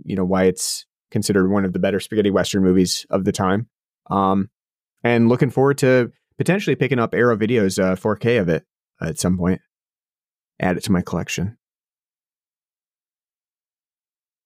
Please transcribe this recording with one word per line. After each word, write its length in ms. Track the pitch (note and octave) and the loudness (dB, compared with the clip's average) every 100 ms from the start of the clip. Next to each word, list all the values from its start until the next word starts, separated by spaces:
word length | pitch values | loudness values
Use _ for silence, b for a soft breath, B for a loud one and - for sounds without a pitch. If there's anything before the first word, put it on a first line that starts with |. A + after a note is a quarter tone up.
you 120 | - F#2+ | -8 -4
know, 100 | F#2 | -2
why 200 | F#2+ F#2+ | 2 2
it's 400 | F2+ - - - _ _ | 0 -6 -10 -14 _ _
considered 380 | A2 G2 G2 F#2 | -6 0 2 2
one 140 | G2+ | 0
of 100 | F#2+ | -2
the 60 | F2+ | -2
better 200 | G2 G2 | -2 -2
spaghetti 320 | - G#2+ G2+ | -4 -2 2
western 320 | F#2+ F2+ G2+ | 0 0 0
movies 420 | F#2 F#2 F2+ - - | 2 2 2 -2 -6
of 120 | G2 | -4
the 80 | G2 | -2
time. 360 | F#2 F#2+ G2+ - _ _ _ - | -2 0 -2 -4 _ _ _ -2
Um, 400 | G2 G2 G2 G2 _ _ _ _ _ | 2 2 0 -2 _ _ _ _ _
and 260 | A#2+ A#2 A2+ | 0 2 4
looking 220 | B2 C3+ | 2 0
forward 260 | - C#3 C#3 | 2 0 2
to 320 | C3 B2+ A#2 _ _ - | 4 4 2 _ _ -6
potentially 360 | B2+ G3 F#3+ C3 | -2 0 0 -2
picking 240 | B2+ C3 | 0 0
up 140 | A2+ | 0
Arrow 220 | F2+ A#2+ G#2+ | 2 2 2
Video's, 420 | A2 B2 F#2+ G2 | 0 2 0 0
uh, 180 | F#2 F#2 | 0 0
four 200 | G#2+ G2+ | -2 -2
K 220 | A2+ A#2+ | 0 0
of 120 | E2+ | 0
it 160 | D#2+ - _ _ - | -2 -4 _ _ -12
at 200 | E2 D2+ | -10 -4
some 180 | F#2 F2+ | -2 -2
point. 240 | F2 F#2 _ _ _ _ _ _ _ _ _ - | -2 -4 _ _ _ _ _ _ _ _ _ -6
Add 180 | F2+ F2+ | -4 -2
it 60 | - | -2
to 60 | |
my 100 | F2+ | -2
collection. 560 | - F2 E2+ - F#2 - _ _ _ _ _ _ _ _ _ _ _ _ _ _ _ _ _ _ _ _ _ _ _ _ _ _ _ _ | -2 -8 -8 -8 -8 -10 _ _ _ _ _ _ _ _ _ _ _ _ _ _ _ _ _ _ _ _ _ _ _ _ _ _ _ _